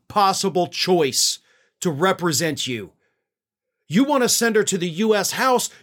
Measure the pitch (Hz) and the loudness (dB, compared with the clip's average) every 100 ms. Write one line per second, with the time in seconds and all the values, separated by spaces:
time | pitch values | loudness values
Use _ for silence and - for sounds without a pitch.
0 | - 208 196 190 196 185 175 - - 180 | -6 0 2 2 -2 -2 -2 -2 0 2
1 | 139 - - - _ _ _ _ 180 139 | 2 0 -2 -4 _ _ _ _ -4 0
2 | 185 185 175 151 165 139 - 117 92 _ | 0 0 -2 -2 -2 -4 -6 -8 -10 _
3 | _ _ _ _ _ _ _ _ - 170 | _ _ _ _ _ _ _ _ -2 0
4 | 277 285 240 - 233 214 196 190 175 160 | 2 2 2 2 2 2 2 -2 -4 0
5 | 220 208 - - 254 240 - - | 2 2 0 0 2 2 0 -8